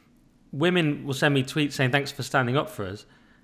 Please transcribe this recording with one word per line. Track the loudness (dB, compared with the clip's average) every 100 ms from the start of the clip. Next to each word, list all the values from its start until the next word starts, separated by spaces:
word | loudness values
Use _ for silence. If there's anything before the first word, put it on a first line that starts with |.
| _ _ _ _ _
women | 0 2 2 2 -2 -4
will |
send | 0 2
me | 2
tweets | 0 0 -2
saying, | 0 2
"Thanks | 2 -2
for | -8
standing | -2 0 2 2
up | -2
for | -4 -8
us," | -8 -14 _ _ _